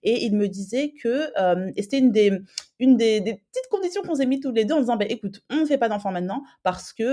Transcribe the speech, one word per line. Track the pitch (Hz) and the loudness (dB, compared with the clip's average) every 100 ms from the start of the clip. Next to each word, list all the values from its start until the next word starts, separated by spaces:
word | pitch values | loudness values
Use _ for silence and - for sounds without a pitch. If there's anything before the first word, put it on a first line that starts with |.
et | 208 240 233 | -2 0 0
il | 208 | 0
me | 202 | 0
disait | 190 190 247 294 | -4 -6 -4 -4
que, | - 233 262 311 - | -4 -4 -2 -2 0
hem, | 185 180 190 - | 2 0 -2 -6
et | |
c'était | 202 269 | -2 2
une | 254 | 4
des, | 208 208 190 196 - - - | 6 4 2 -6 -16 -16 0
une | 254 240 | 4 6
des, | 226 214 | 4 2
des | 190 208 | -2 -6
petites | _ 508 508 | _ -10 -4
conditions | 392 359 392 | -2 -2 -4
qu'on | 349 285 | -4 0
s'est | 254 | 0
mis | 269 | 0
tous | 269 | -2
les | 226 214 | 0 2
deux | 311 | 2
en | |
disant : « | 240 226 | 0 0
Beh, | 202 | -2
écoute, | 233 196 - - | -4 -8 -10 -4
on | 294 | -2
ne | 302 | 0
fait | 277 | 2
pas | 226 | 0
d'enfants | 208 202 | -2 -4
maintenant | 180 180 226 - _ | -4 -4 -6 -10 _
parce | 185 180 - | -4 -4 -8
que, | - 233 | -4 0